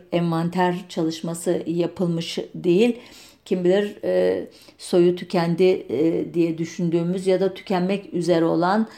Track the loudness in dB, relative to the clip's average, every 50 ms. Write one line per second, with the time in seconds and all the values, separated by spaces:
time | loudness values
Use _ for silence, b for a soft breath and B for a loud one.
0 | -8 -4 -2 -2 0 0 0 -2 -2 -2 0 0 0 0 0 -2 -6 -8 -6 -4
1 | -2 -2 -4 -4 -6 -8 -8 -6 -2 -2 -2 -2 -2 -2 -2 -2 -2 -2 -2 -2
2 | -2 -2 -2 -2 -4 -6 -6 -8 -8 -8 -8 -4 0 2 4 4 4 4 2 B
3 | B B B B B B B B B -4 -2 0 2 2 2 2 0 -2 -6 -6
4 | -4 -2 0 2 2 2 0 -2 -4 -8 B B B B B B -8 0 2 4
5 | 4 4 2 0 -4 -4 -2 0 0 0 2 4 4 4 4 2 -2 -4 -2 0
6 | 2 2 0 0 -4 -2 0 0 0 0 0 -2 -6 -8 -4 -4 -2 0 0 0
7 | 0 0 -2 -2 0 0 2 2 2 0 -2 -4 -6 -2 -2 0 0 0 -2 -4
8 | -6 -6 -6 -2 0 2 2 2 2 2 2 2 2 2 2 0 0 -2 B